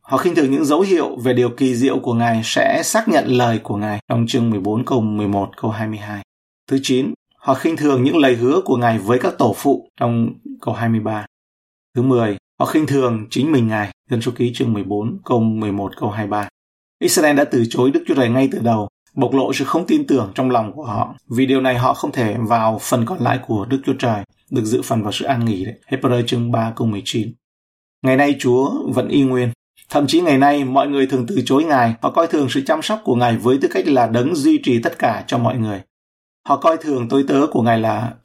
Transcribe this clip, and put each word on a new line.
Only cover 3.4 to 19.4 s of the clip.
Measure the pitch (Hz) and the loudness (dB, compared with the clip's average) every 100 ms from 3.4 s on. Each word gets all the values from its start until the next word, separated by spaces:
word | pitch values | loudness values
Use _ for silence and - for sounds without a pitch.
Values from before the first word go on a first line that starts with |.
| 120 110 | 2 0
của | - 101 | -4 -6
Ngài | 104 104 - | -4 -6 -4
trong | 120 113 | -2 0
chương | 135 117 | 0 0
mười | 107 | 0
bốn, | 98 110 | -2 -2
câu | 127 131 | 0 0
mười | 107 104 101 | 0 -2 0
một, | 101 98 - | 0 -2 -6
câu | 113 | -6
hai | 110 110 | -4 -6
mươi | 107 | -8
hai. | 104 104 98 _ _ _ - | -10 -14 -16 _ _ _ -4
Thứ | 135 | -2
chín, | 135 127 135 - _ _ | 0 0 0 -6 _ _
họ | - | -2
khinh | 135 165 160 | 0 0 0
thường | 147 135 | 2 2
những | 131 - | 2 4
lời | 139 | 4
hứa | 120 120 170 | 4 2 2
của | 190 123 | 0 0
Ngài | 120 113 | 2 0
với | 95 123 | 2 0
các | 185 - | 0 0
tổ | 120 98 | 0 0
phụ | 143 135 - - | 0 0 -2 -4
trong | 113 117 117 - - 269 | -2 0 0 -4 -16 -12
câu | - | -8
hai | 110 117 | -4 0
mươi | 113 | 0
ba. | 107 107 104 _ _ _ _ _ _ 127 | -2 -6 -10 _ _ _ _ _ _ -2
Thứ | |
mười, | 131 123 113 98 _ - | 2 2 2 -2 _ -6
họ | - | 0
khinh | 160 151 | 0 2
thường | 139 127 110 107 | 2 0 -2 -4
chính | - 143 | -2 2
mình | 147 113 | 2 2
Ngài. | 110 101 - - | 0 -4 -8 -6
Dân | 120 | -4
Số | 117 117 | -4 -2
Ký | 120 | -2
chương | 117 127 | -2 -2
mười | 107 | -2
bốn, | 95 104 110 190 | -2 -4 -4 -6
câu | - 120 | -2 0
mười | 113 110 107 | 2 0 -2
một, | 101 98 - | -4 -6 -6
câu | 127 | -6
hai | 104 104 | -4 -4
mươi | |
ba. | 104 104 _ _ _ _ - | -4 -6 _ _ _ _ -4
Israel | 175 190 151 143 | 0 2 4 4
đã | |
từ | 147 131 113 | 2 0 0
chối | - 127 | 2 2
Đức | 160 - | 2 0
Chúa | |
Trời | 139 123 | 0 2
ngay | 123 135 | 2 0
từ | 135 | 0
đầu, | 117 110 107 _ _ | 0 0 -2 _ _
bộc | - 131 | -4 0
lộ | 135 | 0